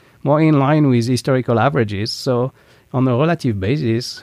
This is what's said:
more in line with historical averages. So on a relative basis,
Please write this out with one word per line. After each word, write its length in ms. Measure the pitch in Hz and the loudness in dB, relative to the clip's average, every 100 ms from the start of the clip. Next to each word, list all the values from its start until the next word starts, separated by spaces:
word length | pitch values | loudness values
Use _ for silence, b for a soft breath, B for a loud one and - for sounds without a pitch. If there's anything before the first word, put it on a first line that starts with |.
| b b | b b
more 160 | 139 151 | 0 2
in 180 | 160 151 | 4 4
line 300 | 135 156 147 | 2 2 4
with 180 | 123 117 | 2 0
historical 540 | 127 - 131 123 117 | -2 0 -2 0 0
averages. 500 | 123 151 107 98 110 | 2 0 -2 -2 -6
So 420 | - - 120 127 - b b b | -6 -4 -2 -2 -6 b b b
on 140 | 135 131 | -2 0
a 100 | 120 | 2
relative 440 | 156 165 131 104 | 0 0 -2 -2
basis, 600 | 92 147 131 113 123 - | -2 -2 -2 -2 -4 -12